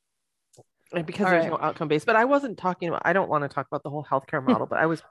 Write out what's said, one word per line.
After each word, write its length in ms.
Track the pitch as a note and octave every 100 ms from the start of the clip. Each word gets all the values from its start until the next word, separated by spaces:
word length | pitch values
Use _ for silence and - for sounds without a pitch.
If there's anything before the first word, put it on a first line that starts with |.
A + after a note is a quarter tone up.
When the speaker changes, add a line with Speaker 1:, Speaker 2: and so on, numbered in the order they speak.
| _ _ _ _ _ _ _ _ _
Speaker 1:
And 120 | F3 D#3+
because 200 | F3+ F#3+
Speaker 2:
All 60 |
Speaker 1:
there's 120 | F3
Speaker 2:
right. 80 | E3
Speaker 1:
no 80 | D#3+
outcome 300 | D#3 E3 D#3
based, 180 | D3+ -
but 80 | A3
I 100 | A#3+
wasn't 320 | C#4+ C#4 F#3
talking 320 | F#3 F3 F3
about, 140 | - -
I 80 |
don't 160 | F#3 F3+
wanna 200 | D3 C#3+
talk 180 | - C3+
about 160 | D3
the 80 | -
whole 120 | D3
healthcare 400 | C#3+ C3+ - B2+
Speaker 2:
<laughs> 60 | C3
Speaker 1:
model, 160 | A#2 B2+
but 140 | -
I 80 | D#3+
was 160 | D#3 -